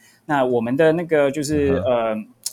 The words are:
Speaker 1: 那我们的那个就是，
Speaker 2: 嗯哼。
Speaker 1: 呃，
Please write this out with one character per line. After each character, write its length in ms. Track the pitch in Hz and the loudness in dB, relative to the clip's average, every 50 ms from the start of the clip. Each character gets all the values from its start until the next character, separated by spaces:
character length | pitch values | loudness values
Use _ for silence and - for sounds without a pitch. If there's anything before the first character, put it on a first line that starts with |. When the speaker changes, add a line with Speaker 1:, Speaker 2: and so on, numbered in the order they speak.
| _ _ _ _ _ | _ _ _ _ _
Speaker 1:
那 200 | - 151 139 131 | -4 0 0 0
我 160 | 127 123 120 | 2 0 0
们 160 | 113 120 123 143 | 0 -2 0 2
的 160 | 160 160 160 | 4 4 4
那 100 | 170 175 | 2 -2
个 260 | 170 165 147 143 143 | 0 0 2 2 2
就 140 | 147 156 147 | 0 -2 -4
是， 380 | 139 156 147 143 139 135 127 | -2 -2 0 0 0 0 0
Speaker 2:
嗯 20 | - | 0
哼。 80 | 131 | 0
Speaker 1:
呃， 340 | 123 117 113 113 110 107 107 - _ _ _ - | 0 0 0 -2 -4 -4 -8 -12 _ _ _ -14